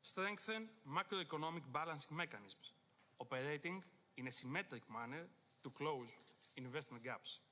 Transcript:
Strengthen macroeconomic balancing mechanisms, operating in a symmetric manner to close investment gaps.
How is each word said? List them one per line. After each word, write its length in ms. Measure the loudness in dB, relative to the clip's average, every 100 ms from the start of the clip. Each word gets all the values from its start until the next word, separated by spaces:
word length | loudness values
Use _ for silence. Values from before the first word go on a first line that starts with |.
Strengthen 640 | -4 2 2 2 0 0 0 -8 0
macroeconomic 720 | 2 4 2 4 2 2 0 0
balancing 440 | 2 2 0 -2 0
mechanisms, 540 | 0 -2 -10 -12 -14 -16 -20 -20 -20 -10
operating 640 | 0 2 2 2 0 -2 -4 -18 -14 -4
in 120 | -2
a 20 |
symmetric 520 | -2 2 2 2 -4 -4
manner 380 | -2 -2 -2 -6 -12 -20 -10
to 60 | -10
close 360 | 0 2 2 -2 -10 -16 -20 -12 -6
investment 460 | -2 -2 -4 -6
gaps. 380 | -4 -4 -4 -8 -10